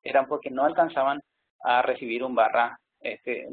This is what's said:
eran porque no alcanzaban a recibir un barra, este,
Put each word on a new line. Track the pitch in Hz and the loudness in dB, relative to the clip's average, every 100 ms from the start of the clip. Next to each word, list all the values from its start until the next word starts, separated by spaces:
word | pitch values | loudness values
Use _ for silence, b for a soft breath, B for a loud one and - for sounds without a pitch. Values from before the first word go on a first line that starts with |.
eran | 135 135 135 | -2 0 0
porque | 143 139 | -4 -6
no | 131 | 0
alcanzaban | 151 165 165 151 135 143 - _ _ _ | 0 2 0 2 0 -2 -8 _ _ _
a | - 123 | 2 2
recibir | 123 127 123 117 | 2 -2 -4 -4
un | 131 | -2
barra, | 120 107 120 120 - _ _ | 2 4 4 0 -2 _ _
este, | 120 101 - 120 - | -10 -10 -8 -8 -8